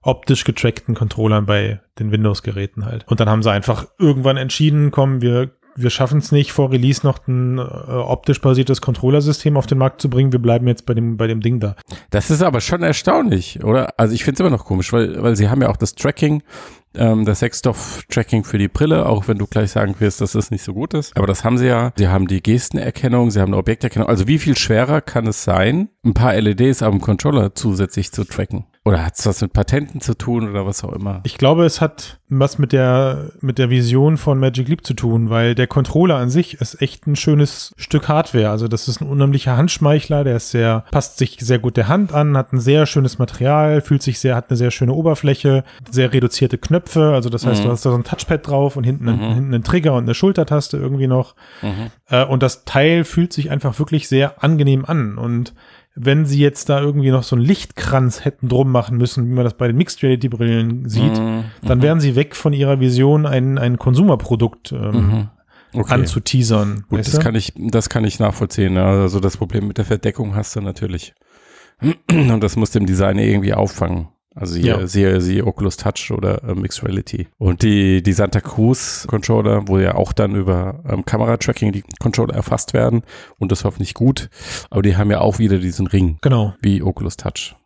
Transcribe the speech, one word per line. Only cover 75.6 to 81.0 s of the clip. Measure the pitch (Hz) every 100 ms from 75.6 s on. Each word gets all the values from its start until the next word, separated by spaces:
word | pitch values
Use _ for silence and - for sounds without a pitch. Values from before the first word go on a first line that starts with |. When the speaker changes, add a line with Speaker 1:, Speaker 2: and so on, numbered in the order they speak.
| 101
Speaker 2:
Touch | - 101 - -
oder, | - 98 98
äh, | -
Mixed | 95 101 -
Reality. | - 95 - - 90 _
Und | 92 87
die, | 110 104 95 95
die | 92
Santa | 92 101 107
Cruz | - - 110 131 - - -
Controller, | 107 - 110 104 104 98
wo | 95
ja | 92
auch | 90 95
dann | - 104
über, | 101 92 90 92 139 156
ähm, | 107